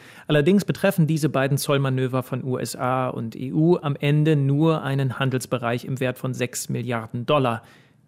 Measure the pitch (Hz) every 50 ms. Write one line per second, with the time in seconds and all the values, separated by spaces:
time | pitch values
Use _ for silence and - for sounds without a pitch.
0 | - - - - - - 151 147 143 170 196 208 - - 151 - - 196 190 -
1 | 160 143 160 151 147 143 - 135 135 135 139 135 - - 143 139 139 135 131 127
2 | 131 127 127 131 123 - 139 123 - 131 123 123 120 120 - - 127 127 127 131
3 | 127 127 - - 120 113 - - - 131 - 156 156 170 175 - - 147 139 -
4 | - 143 147 151 151 156 156 143 139 135 139 143 160 165 160 151 - 135 139 139
5 | 139 131 - - 135 135 127 127 - - - 120 120 117 120 123 - - 135 127
6 | 127 127 123 - - 127 123 123 127 120 - - - - 131 123 120 123 120 113
7 | 110 110 - 123 120 - 151 147 131 120 117 110 - - - - _ _ _ _
8 | _